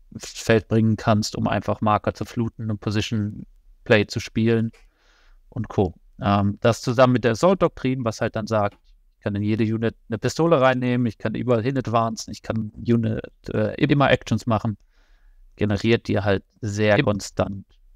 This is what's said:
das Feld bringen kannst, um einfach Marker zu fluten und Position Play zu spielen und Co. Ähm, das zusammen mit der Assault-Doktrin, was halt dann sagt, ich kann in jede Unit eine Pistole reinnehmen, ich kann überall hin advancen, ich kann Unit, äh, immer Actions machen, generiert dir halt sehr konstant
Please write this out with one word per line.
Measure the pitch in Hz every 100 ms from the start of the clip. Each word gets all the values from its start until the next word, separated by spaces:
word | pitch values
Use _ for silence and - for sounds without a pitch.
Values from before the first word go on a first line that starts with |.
| _
das | -
Feld | - - - 113 -
bringen | 113 110 107
kannst, | - 107 - -
um | 110
einfach | 104 - 107
Marker | 107 104 110
zu | -
fluten | 107 - 113 - 110
und | 104
Position | 113 104 - 113 104 127 - - - -
Play | - 110 101
zu | 110
spielen | - 110 113 113 113 - _ _ _ _ _ - _
und | - 107
Co. | - 92 - _ -
Ähm, | 101 101 101 101
das | 117 113
zusammen | - 120 127
mit | 123
der | 120
Assault-Doktrin, | 113 175 190 170 - 127 131
was | 113 -
halt | 113
dann | 113 107
sagt, | 110 101 - _ _ _ _
ich |
kann | 107 101
in |
jede | 104 110
Unit | 110 113 113 - -
eine | 110
Pistole | 127 - 165 156
reinnehmen, | 131 127 123 123 120
ich | -
kann | 113 120
überall | 120 117
hin | 120 135
advancen, | 113 113 113 113 -
ich | 104
kann | - 110 107 -
Unit, | 113 117 110 113 - - -
äh, | 110 104 -
immer | 147 143 131
Actions | - - 113 -
machen, | 110 113 101 _ _ _ _ - - - -
generiert | 101 101 113 113 -
dir | 107
halt | 101 98 - _
sehr | 107 101 107 104
konstant | - 101 - - 98 101 - _ _